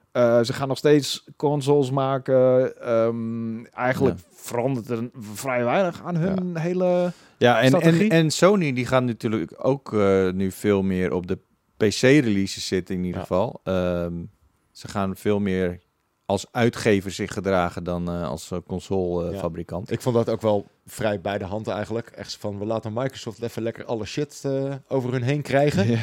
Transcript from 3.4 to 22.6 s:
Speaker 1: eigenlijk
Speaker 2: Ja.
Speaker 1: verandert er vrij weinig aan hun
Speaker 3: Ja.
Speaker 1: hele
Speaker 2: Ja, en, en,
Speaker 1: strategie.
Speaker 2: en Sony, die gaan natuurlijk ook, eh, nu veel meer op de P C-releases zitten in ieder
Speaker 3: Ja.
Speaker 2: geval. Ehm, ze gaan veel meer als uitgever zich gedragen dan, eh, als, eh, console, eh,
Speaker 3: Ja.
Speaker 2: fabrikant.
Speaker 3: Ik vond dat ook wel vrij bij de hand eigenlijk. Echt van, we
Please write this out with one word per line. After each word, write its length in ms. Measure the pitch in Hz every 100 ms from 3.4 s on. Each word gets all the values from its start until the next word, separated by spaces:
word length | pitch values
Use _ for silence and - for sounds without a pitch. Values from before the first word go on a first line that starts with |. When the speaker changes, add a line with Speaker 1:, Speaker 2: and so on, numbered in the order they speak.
| 113 113 -
Speaker 1:
eigenlijk 500 | - 127 131 135 90
Speaker 2:
Ja. 60 | -
Speaker 1:
verandert 560 | - - 120 127 127 104
er 200 | 117 120 131 104
vrij 300 | 104 135 123
weinig 380 | 120 170 180 165 160
aan 100 | 170
hun 360 | 185 190 180
Speaker 3:
Ja. 60 | 165
Speaker 1:
hele 520 | 170 180 180 180 180 - - -
Speaker 2:
Ja, 200 | 120 117
en, 60 |
en, 40 | 131
Speaker 1:
strategie. 420 | 180 165 165 214
Speaker 2:
en 220 | 165 156
Sony, 420 | - 180 208 151
die 120 | 123 120
gaan 200 | 131 123
natuurlijk 480 | 110 113 107 82 -
ook, 360 | 123 139 -
eh, 360 | 107 98 95 92
nu 200 | 92 95
veel 300 | - 104 98
meer 300 | 95 92 92
op 140 | 87 90
de 80 | 95 _ _ _ -
P 60 | 110
C-releases 800 | - 127 151 117 98 95 - -
zitten 280 | 95 87 92
in 80 |
ieder 120 | 90 90
Speaker 3:
Ja. 60 | 90
Speaker 2:
geval. 340 | 90 110 -
Ehm, 500 | - 92 90 87 87 85 87 _ _ _ _
ze 160 | - -
gaan 280 | 104 98 92
veel 240 | 107 101
meer 400 | 101 92 90 90 _ _ _ _ -
als 200 | 98 -
uitgever 600 | 123 120 - 120 98 95
zich 220 | 87 98
gedragen 500 | 104 95 95 87 -
dan, 240 | 87 87 87
eh, 180 | 87 80
als, 220 | 80 -
eh, 60 | 90 -
console, 600 | 92 - 98 90 87 87
eh, 60 |
Speaker 3:
Ja. 60 | 98
Speaker 2:
fabrikant. 520 | 87 85 85 87 -
Speaker 3:
Ik 100 | 113
vond 140 | 131 117
dat 140 | 117
ook 120 | 113
wel 240 | 110 104 - _ -
vrij 360 | - 104 101
bij 160 | 98 101
de 80 | 95
hand 220 | 104 113
eigenlijk. 400 | 98 104 113 - -
Echt 200 | - -
van, 200 | 104
we 60 | 101